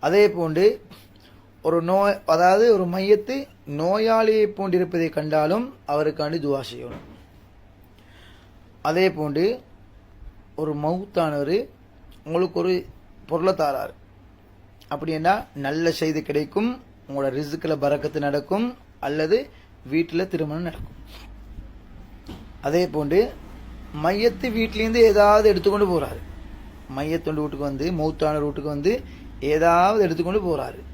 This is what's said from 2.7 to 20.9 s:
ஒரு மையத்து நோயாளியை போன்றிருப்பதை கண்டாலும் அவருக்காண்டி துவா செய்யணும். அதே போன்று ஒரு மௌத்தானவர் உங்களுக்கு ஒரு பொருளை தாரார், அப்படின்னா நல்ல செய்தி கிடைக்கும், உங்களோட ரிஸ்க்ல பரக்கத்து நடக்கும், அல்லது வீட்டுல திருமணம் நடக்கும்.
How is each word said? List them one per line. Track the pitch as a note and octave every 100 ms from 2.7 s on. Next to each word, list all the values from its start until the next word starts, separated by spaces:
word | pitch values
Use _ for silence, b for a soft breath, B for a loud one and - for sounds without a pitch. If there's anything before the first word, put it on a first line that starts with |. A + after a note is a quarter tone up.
ஒரு | G#3 F3+
மையத்து | F3+ F#3+ G#3 G#3 C4+ C#4 - - C#3+
நோயாளியை | E3+ G3+ A3 A3+ A3 A3 G#3 G#3
போன்றிருப்பதை | G3 F3+ F3+ F3 E3
கண்டாலும் | E3 D3+ D#3 D3+ G3 B3 - -
அவருக்காண்டி | D3 D3+ D#3 D3+ E3
துவா | C#3+ C#3 B2+
செய்யணும். | A#2+ A#2+ A#2 - - - - - - - - - - b b b b b b - - D3+
அதே | E3 F#3 E3
போன்று | D3+ D3 F#3 B3 - - - - - - - - - -
ஒரு | D3+ D3
மௌத்தானவர் | D3+ F3+ G3+ - D#3+ D3 C#3+ F#3 C4+ - - - - - -
உங்களுக்கு | E3 F3+ E3+
ஒரு | F3 F#3 - - - - -
பொருளை | E3 F3+ F#3+
தாரார், | D3+ C3+ - - - - - - - - - - -
அப்படின்னா | C#3+ D#3+ D#3+ D#3+ G#3 B3+ C#3+ C#3
நல்ல | D3+ E3
செய்தி | D#3+ D#3+ D#3
கிடைக்கும், | D#3 D3 D3+ - A3 B3+ - - -
உங்களோட | C#3 C#3 C3
ரிஸ்க்ல | D3 D#3 D#3+ D#3
பரக்கத்து | C#3+ D3 D3 D3+ C#3+
நடக்கும், | C#3+ D3 F#3+ A#3+ B3+ - - C#3
அல்லது | D3 D#3 G#3+ C#4 b b - C3
வீட்டுல | D3+ E3 D#3+ F#3
திருமணம் | F#3 D#3 D#3 F3
நடக்கும். | - -